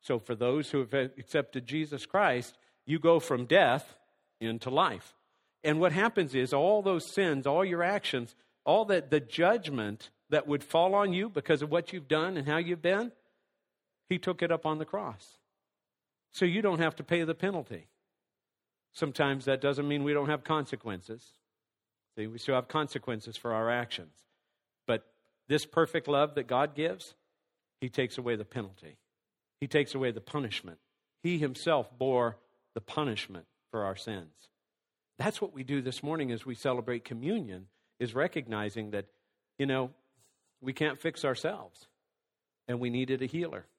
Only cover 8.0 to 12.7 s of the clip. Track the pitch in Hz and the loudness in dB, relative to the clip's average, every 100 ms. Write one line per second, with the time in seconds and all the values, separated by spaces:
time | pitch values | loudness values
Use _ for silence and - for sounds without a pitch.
8 | - 131 117 - _ _ - 180 214 190 | -2 -4 -4 -12 _ _ 2 4 4 0
9 | 143 151 123 - 170 233 165 139 104 104 | 2 0 0 2 4 4 0 -4 -4 -6
10 | - _ _ 151 143 143 139 165 180 202 | -12 _ _ 0 2 -2 2 4 6 6
11 | 202 180 214 180 - 151 151 165 165 185 | 2 2 -2 -4 2 2 4 0 -2 -10
12 | 139 156 170 185 139 151 170 | 0 0 2 -2 0 0 0